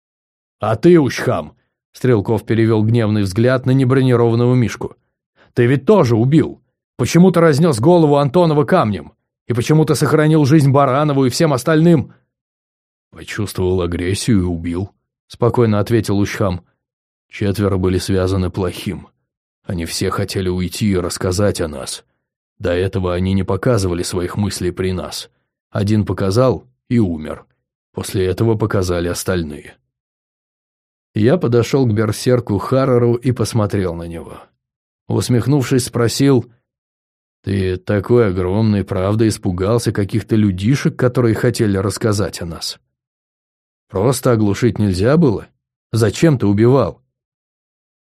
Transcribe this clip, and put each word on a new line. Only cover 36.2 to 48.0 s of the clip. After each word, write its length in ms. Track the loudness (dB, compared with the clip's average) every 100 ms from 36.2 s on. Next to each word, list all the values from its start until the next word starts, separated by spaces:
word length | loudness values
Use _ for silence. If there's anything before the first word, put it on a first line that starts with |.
| 2 2 0 _ _ _ _ _ _ _ _ _ -6
«Ты 320 | -2 -2 -4
такой 520 | -4 -4 2 2 2
огромный, 540 | 0 -2 0 2 0
правда, 440 | -2 -2 0 2 0
испугался 640 | 0 -4 -2 0 0 -2
каких-то 440 | -4 -4 -4 -2 0
людишек, 600 | 0 0 0 0 -2 0
которые 380 | 0 2 0 0
хотели 420 | -2 0 0 0
рассказать 640 | -2 -2 -2 -2 -4 -6
о 60 | -12
нас? 320 | -10 -12 -14 _ _ _ _ _ _ _ _ _ _ _
Просто 440 | -2 0 0 0
оглушить 480 | 2 0 0 0 0
нельзя 360 | -2 0 2 4
было? 300 | 2 0 -6 _ _ _ _
Зачем 480 | 0 0 2 2 2
ты 80 | 0
убивал?» 560 | 2 4 4 0 -6 _ _ _ _ _ _ _ _ _ _